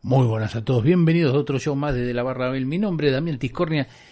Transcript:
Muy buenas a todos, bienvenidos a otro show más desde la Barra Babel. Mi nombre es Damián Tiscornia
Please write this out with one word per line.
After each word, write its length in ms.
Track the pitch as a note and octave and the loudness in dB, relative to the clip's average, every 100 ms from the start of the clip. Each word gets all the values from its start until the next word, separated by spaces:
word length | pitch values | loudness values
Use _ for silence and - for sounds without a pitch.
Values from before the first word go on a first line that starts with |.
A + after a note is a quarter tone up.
Muy 220 | - C3+ A#2+ | 2 2 2
buenas 260 | A2 G#2+ | 0 -2
a 120 | A#2+ | -4
todos, 180 | G#2+ B2 | 0 2
bienvenidos 500 | A#2+ F3+ E3 E3+ D#3 | 4 4 4 4 2
a 40 | C3+ | 2
otro 200 | C#3+ C3+ | 0 -2
show 180 | D3+ C#3 | -2 -2
más 180 | D3 | -2
desde 180 | B2+ B2 | -2 -2
la 100 | A#2+ | -2
Barra 240 | B2 B2 B2+ | -4 -4 -4
Babel. 180 | C3+ | -2
Mi 120 | C3 E3+ | -2 -2
nombre 300 | G#3 E3 D3 | -2 0 0
es 60 | |
Damián 260 | C3 E3 C3+ | 0 -2 -4
Tiscornia 480 | C3 - E3+ D#3 C3 - - | -6 -4 -2 -2 -4 -10 -20